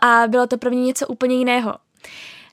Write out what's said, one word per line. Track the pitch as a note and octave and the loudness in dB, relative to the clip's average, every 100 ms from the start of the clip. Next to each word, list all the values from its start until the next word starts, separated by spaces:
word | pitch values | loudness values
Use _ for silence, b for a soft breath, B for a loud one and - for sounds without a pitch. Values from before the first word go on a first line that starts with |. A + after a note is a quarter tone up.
a | A#3+ A#3 A#3 | 4 4 4
bylo | B3 B3 | 2 0
to | A#3+ | -2
pro | B3 | -2
mě | B3 | -2
něco | B3+ B3+ - | -2 -4 -6
úplně | B3 B3+ B3+ | -4 -2 0
jiného. | B3 B3 A3 - _ B B B B B B | 0 0 -2 -8 _ B B B B B B